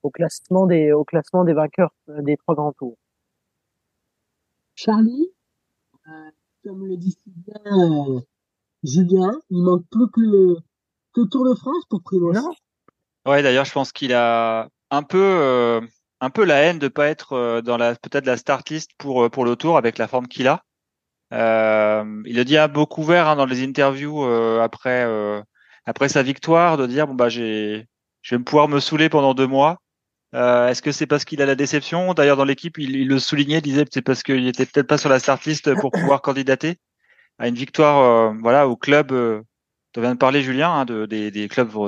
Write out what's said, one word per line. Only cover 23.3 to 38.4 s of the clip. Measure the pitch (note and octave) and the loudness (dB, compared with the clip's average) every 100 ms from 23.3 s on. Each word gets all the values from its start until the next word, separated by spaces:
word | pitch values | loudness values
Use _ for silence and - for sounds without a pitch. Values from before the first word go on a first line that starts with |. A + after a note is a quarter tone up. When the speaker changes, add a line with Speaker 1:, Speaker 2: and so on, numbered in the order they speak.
Speaker 3:
dans | D3 C3 | 2 0
les | B2+ | -2
interviews, | C3+ C3+ C#3 C3+ D3 D3+ | -4 0 0 0 -8 -4
euh, | C3 A#2 A2+ A2+ | 0 0 0 0
après, | A2+ - B2+ B2 | -2 -4 -4 -2
euh, | A#2+ A2 G#2 G#2 G#2 _ _ _ | -2 -4 -4 -6 -10 _ _ _
après | - - C#3 | -12 -4 0
sa | C#3+ | 0
victoire, | C3 C#3+ - E3 F3 D#3 | -2 -4 0 2 2 0
de | |
dire, | B2+ C3 D3+ | -2 -2 -4
bon, | |
bah, | C3 A#2+ | 0 -2
j'ai, | A#2 A2+ G#2+ G#2 G#2+ A2+ _ _ _ | -2 -6 -4 -6 -8 -12 _ _ _
je | - | -4
vais | B2 | -4
me | |
pouvoir | B2 D3 D3 | 2 4 4
me | C#3+ | 2
saouler | - D#3 D#3 | -2 0 2
pendant | D#3 C#3 | 2 2
deux | C3 C3 | 2 0
mois. | C3+ C#3+ F3 _ _ _ _ _ | 2 2 0 _ _ _ _ _
Euh, | B2 B2 B2 B2 | -2 2 2 2
est-ce | B2 | 0
que | D3 | -6
c'est | C#3+ C#3+ | -6 -2
parce | D3 | -2
qu'il | - D3 | -4 -2
a | C#3 | 0
la | |
déception ? | C3+ C#3+ D3+ - E3 F#3 | 0 -2 -4 -4 -4 -2
D'ailleurs, | E3 C#3+ C#3 | 2 4 4
dans | |
l'équipe, | C#3 C3+ E3+ D#3+ | 0 -2 -8 -10
il, | C3+ | -6
il | C3+ C3+ | -4 0
le | C3+ | 0
soulignait, | - D3 C#3+ D#3+ | 0 -2 0 -2
il | |
disait, | D3 C#3 D3+ | 0 0 0
c'est | C3+ | -2
parce | B2+ B2 | -2 -2
qu'il | - C3 B2+ | 0 -2 -2
était | B2 C3 | -2 -2
peut-être | D3 C#3 | 0 0
pas | D3 | 0
sur | D3 | 2
la | C3 | 2
start | - C3+ | 2 -2
list | D3+ D3+ D3+ C3+ | -2 -2 0 0
pour | C#3 | 0
pouvoir | F3+ C#3 C#3 | -2 0 0
<coughs> | |
candidater | - C3+ C3 C3 D#3 F3+ _ _ _ _ _ _ | 0 -2 0 0 -2 -6 _ _ _ _ _ _
à | A#2+ | -6
une | |
victoire, | A#2+ - - D3+ C#3+ | -6 -6 2 4 6
euh, | B2+ A#2 A2+ | 6 6 2
voilà, | A2 | 0